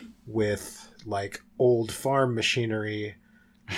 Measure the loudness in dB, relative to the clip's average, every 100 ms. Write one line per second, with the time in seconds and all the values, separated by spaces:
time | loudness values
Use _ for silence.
0 | -20 -18 -4 0 2 0 -4 -16 -20 -16
1 | -6 -4 -4 -8 -12 2 4 4 0 -4
2 | 0 2 2 2 0 0 0 -2 -2 -4
3 | -6 -10 _ _ _ _ -10